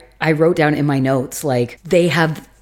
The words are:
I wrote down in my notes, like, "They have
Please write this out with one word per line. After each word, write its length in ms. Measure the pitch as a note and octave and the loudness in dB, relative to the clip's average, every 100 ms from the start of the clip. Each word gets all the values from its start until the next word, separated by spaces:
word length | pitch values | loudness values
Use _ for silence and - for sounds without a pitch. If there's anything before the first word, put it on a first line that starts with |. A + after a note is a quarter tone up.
| - - | -20 -6
I 120 | D#3 | -2
wrote 240 | D3+ D#3+ E3+ | 2 2 2
down 180 | D3+ | 0
in 120 | D3 D3 | 0 0
my 120 | C#3 | 0
notes, 440 | C3 C3+ B2+ - | 0 0 -4 -6
like, 360 | D3+ B2+ A#2+ - | -2 -2 -2 -8
"They 240 | - F3+ F3 | 0 2 2
have 400 | D3+ D#3+ D3+ - _ | 2 0 -2 -12 _